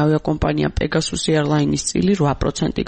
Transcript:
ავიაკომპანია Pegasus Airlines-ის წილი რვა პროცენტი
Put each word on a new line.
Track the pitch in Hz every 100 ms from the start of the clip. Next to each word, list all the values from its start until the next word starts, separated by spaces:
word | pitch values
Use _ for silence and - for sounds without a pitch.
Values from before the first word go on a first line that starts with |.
ავიაკომპანია | 151 156 - 151 151 151 151
Pegasus | - 151 160 - 170 -
Airlines-ის | 156 147 151 147 147
წილი | - - 180 196
რვა | 143 131
პროცენტი | 143 - 156 -